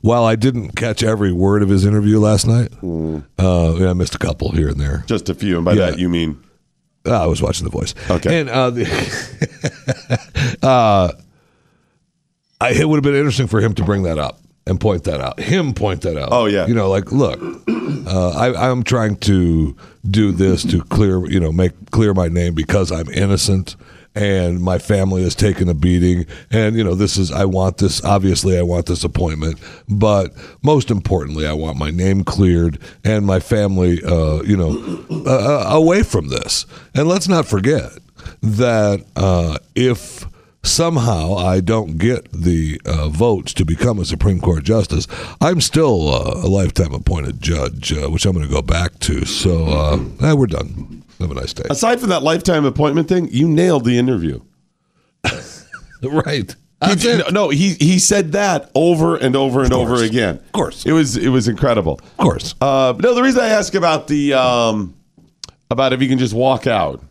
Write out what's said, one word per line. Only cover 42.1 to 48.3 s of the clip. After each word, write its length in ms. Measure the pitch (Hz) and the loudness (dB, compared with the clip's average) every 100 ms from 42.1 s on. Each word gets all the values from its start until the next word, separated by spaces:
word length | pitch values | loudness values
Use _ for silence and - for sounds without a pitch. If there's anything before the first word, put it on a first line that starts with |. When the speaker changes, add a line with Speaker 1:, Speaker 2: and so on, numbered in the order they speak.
| 123 - | 0 -6
Speaker 1:
the, 500 | 80 82 85 78 78 - | -4 0 0 -2 -4 -4
uh, 200 | 80 76 | -2 -2
votes 440 | 76 120 101 - | 0 0 0 -4
to 100 | - 85 | -4 -2
become 340 | 82 123 107 | 0 0 0
a 60 | 85 | -4
Supreme 340 | 92 101 92 | 0 0 2
Court 240 | - 82 | 0 0
justice, 420 | 71 110 95 82 - - - - | 2 0 2 -2 -4 -10 -14 -2
I'm 220 | 165 180 | 0 2
still, 480 | - 156 156 101 76 | 0 2 2 2 2
uh, 320 | 64 - - | 0 -2 -2
a 40 | - | 0
lifetime 440 | 98 92 - 82 | 2 2 0 -2
appointed 460 | 65 - 85 65 - | 0 -2 -2 -4 -6
judge, 540 | 80 82 65 - - | -4 -2 -4 -6 -6
uh, 160 | 76 71 | -4 -2
which 160 | 82 | -2
I'm 80 | 101 | 0